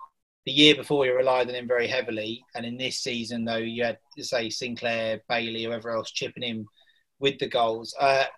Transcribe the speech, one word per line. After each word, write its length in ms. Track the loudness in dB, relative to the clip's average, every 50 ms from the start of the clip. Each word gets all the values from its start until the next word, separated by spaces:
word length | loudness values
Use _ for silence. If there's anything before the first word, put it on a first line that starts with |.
| -20 -20 _ _ _ _ _ _ -4
the 60 | 2
year 240 | 6 8 10 10 8
before 240 | 6 4 0 2 2
we 100 | 4 4
relied 400 | 4 4 4 4 4 4 2 0
on 60 | -2
him 120 | -4 -2 0
very 200 | 0 2 2 0
heavily, 580 | 0 -2 -2 -2 -4 -6 -4 -6 -8 -10 _ _ -10
and 100 | -8 -8
in 120 | -8 -8 -6
this 220 | -6 -6 -6 -4
season, 440 | -6 -4 -4 -6 -6 -6 -6 -4 -4
though, 140 | -2 -2 -2
you 260 | -4 -4 -2 -2 -2
had, 140 | -2 -2 -4 _ _ -16 -14
say, 300 | -8 -4 -4 -2 -2 -2
Sinclair, 720 | -6 -6 -6 -6 -6 -4 -4 -2 -2 -2 -2 -2 -4 -4 -4 -4
Bailey, 360 | -4 -2 -2 -4 -6 -6 -6
whoever 260 | -6 -6 -6 -6 -4
else 220 | -4 -4 -4 -6
chipping 320 | -6 -6 -6 -6 -8 -6 -8
in 220 | -6 -6 -6 -8 -12 _ _ _ _ _ _ _ _ _ -2
with 200 | -2 -2 -2 -2
the 80 | -4 -2
goals. 480 | 0 2 2 2 0 -2 -6 -10 -4 0
Uh, 260 | 2 4 4 4 2 0 -4